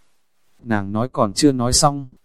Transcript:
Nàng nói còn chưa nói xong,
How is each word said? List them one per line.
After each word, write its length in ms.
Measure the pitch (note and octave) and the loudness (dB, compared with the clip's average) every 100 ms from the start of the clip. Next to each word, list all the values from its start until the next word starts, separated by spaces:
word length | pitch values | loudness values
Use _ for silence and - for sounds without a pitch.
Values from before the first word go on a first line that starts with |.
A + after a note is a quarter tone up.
| _ _ _ _ _ _ | _ _ _ _ _ _
Nàng 300 | A#2 G#2+ G2 | -4 -2 -2
nói 160 | G#2+ B2+ | -4 -4
còn 240 | - A2 | 0 -2
chưa 200 | G2 D3 | 2 2
nói 200 | C3 A#2+ | 2 0
xong, 360 | B2+ D3+ C#3+ C3+ - | 2 2 0 -10 -18